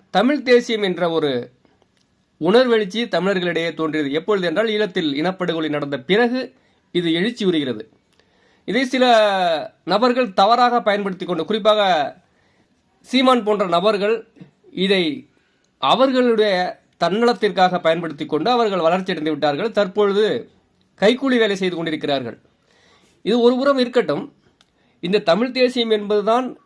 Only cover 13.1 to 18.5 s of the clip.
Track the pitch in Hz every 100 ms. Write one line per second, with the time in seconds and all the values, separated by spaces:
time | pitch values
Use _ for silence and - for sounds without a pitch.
13.1 | 247 254 247 208 208 190 170 202 208 202
14.1 | 226 - _ - _ _ - 196 196 165
15.1 | 127 - _ _ _ _ _ 135 185 262
16.1 | 254 247 220 214 180 180 - _ _ 170
17.1 | 202 233 220 208 185 185 180 160 165 165
18.1 | 147 151 151 190